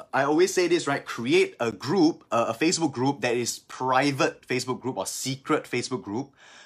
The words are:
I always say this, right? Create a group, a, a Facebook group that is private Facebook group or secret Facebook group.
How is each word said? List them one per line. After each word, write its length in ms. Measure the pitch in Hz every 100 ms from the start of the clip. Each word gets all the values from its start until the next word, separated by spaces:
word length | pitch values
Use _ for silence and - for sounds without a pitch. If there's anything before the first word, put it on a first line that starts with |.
| -
I 100 | 131
always 300 | 139 156 185
say 140 | 185 175
this, 180 | 170 143
right? 180 | 139
Create 520 | - - 120 175 185 -
a 120 | 117
group, 540 | 95 123 190 160 170 -
a, 180 | 113 107
a 40 |
Facebook 380 | - 160 160 160
group 300 | 120 131 123
that 140 | 123 120
is 240 | 113 -
private 840 | - - 131 127 143 139 160 - -
Facebook 360 | 127 117 117
group 160 | 127 120
or 80 | 95
secret 580 | - 131 135 - 151
Facebook 400 | - 123 - 127
group. 280 | 101 107 139 _ - -